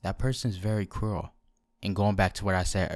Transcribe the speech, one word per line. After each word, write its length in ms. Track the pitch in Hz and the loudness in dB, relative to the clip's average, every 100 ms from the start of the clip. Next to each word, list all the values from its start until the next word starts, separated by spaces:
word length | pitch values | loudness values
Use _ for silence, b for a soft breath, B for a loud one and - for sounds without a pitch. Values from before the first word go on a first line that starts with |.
that 160 | 95 95 | -6 -2
person's 380 | 131 131 123 92 | 0 0 -2 -2
very 280 | 104 107 | 0 0
cruel." 480 | 98 - 107 98 - - _ _ _ _ | -2 -2 -2 -4 -6 -14 _ _ _ _
And 140 | 101 | -2
going 220 | 95 104 101 | 2 2 4
back 160 | 95 | 2
to 100 | - | 2
what 120 | 98 92 | 0 2
I 80 | |
said 260 | 90 101 90 | 2 0 0